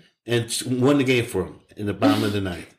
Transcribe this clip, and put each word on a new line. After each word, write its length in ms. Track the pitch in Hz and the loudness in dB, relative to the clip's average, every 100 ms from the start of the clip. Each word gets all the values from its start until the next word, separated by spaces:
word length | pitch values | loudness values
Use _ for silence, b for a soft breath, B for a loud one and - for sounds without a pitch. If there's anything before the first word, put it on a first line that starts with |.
| _ _ - | _ _ -2
And 200 | 120 117 | -2 -2
s-, 180 | - | -6
won 340 | 127 123 127 143 | -4 2 4 4
the 60 | |
game 200 | 127 123 | 4 2
for 200 | 113 95 | 0 -4
him 160 | 80 - _ - | -4 -10 _ -8
in 100 | 101 | -6
the 80 | |
bottom 300 | 95 - 107 | 2 2 2
of 80 | 110 | 0
the 80 | 101 | -2
ninth. 340 | 95 85 - | -4 -8 -14